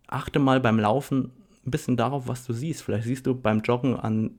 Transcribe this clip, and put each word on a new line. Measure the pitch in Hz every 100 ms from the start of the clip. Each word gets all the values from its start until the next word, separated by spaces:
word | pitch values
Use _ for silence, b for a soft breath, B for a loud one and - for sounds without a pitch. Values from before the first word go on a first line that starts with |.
| -
achte | 135 - 156
mal | 135 131
beim | 120 110
Laufen | 104 131 - 135 127 - - _ 127
ein |
bisschen | - - 120
darauf, | 120 139 123
was | 120 -
du |
siehst. | 117 156 143
Vielleicht | - 104 113
siehst | 131 135
du | 123
beim | 110 107
Joggen | 110 123 131 113
an, | 110 110 113